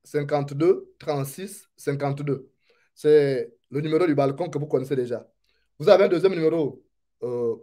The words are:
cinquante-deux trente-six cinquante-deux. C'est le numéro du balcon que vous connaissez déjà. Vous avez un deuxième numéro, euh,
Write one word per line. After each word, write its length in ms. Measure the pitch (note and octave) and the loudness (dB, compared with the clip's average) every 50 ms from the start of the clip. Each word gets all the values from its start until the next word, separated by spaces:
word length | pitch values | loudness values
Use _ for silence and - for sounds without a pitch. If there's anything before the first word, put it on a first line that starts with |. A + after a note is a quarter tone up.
| _ | _
cinquante-deux 920 | - - D3 C#3+ C#3+ D3+ C#3+ C#3 C#3+ C#3+ C#3 D#3+ F3+ G3 - - - _ - | -8 -6 -6 -4 -2 -4 -4 -4 -4 -4 0 2 2 2 0 -2 -14 _ -12
trente-six 720 | - D#3+ D3 C#3 C#3 C#3 - - F#3 G#3 - - - _ _ - | -8 -6 -6 -6 -6 -8 -10 -12 -14 -14 -16 -18 -20 _ _ -12
cinquante-deux. 720 | - D3+ C#3+ C#3 C#3+ C#3 C#3 C#3+ D3 C#3+ C3+ - - - _ _ _ _ _ _ _ _ _ | -8 -6 -6 -4 -4 -6 -6 -4 -4 -4 -6 -6 -8 -12 _ _ _ _ _ _ _ _ _
C'est 600 | - - D3+ D3+ D3+ C#3+ C#3 C3+ B2 A2+ - - _ _ _ | -2 4 6 6 6 6 4 0 -2 -4 -8 -12 _ _ _
le 100 | B2+ C#3+ | -6 -6
numéro 260 | D#3 D#3 D#3 D#3+ F3+ | -2 0 0 2 2
du 80 | E3+ C#3+ | 2 2
balcon 360 | C#3 C#3 C#3 C#3 C#3 F3 E3+ | 2 0 0 0 -4 -6 -6
que 80 | C#3+ D3 | -6 -8
vous 100 | C#3+ D3 | -4 -2
connaissez 300 | D3+ C3+ B2+ - C#3+ B2+ | -2 -2 -2 -2 -4 -4
déjà. 280 | B2 A#2 A#2+ G#2+ - _ _ _ _ _ _ _ _ _ _ - | -4 -4 -6 -8 -10 _ _ _ _ _ _ _ _ _ _ 0
Vous 80 | D3 F3+ | 4 6
avez 160 | G3 F#3 G3 | 6 6 6
un 60 | G3 | 4
deuxième 240 | F3 D#3+ F#3 G3 F#3+ | 2 2 0 0 0
numéro, 500 | E3+ D#3+ D#3+ E3+ E3+ D3+ B2 - - _ _ _ _ _ _ _ _ - | 0 0 0 0 0 -2 -4 -6 -10 _ _ _ _ _ _ _ _ -8
euh, 320 | B2 B2 A#2+ A#2+ A#2 A2+ A2 | -6 -4 -4 -4 -4 -4 -6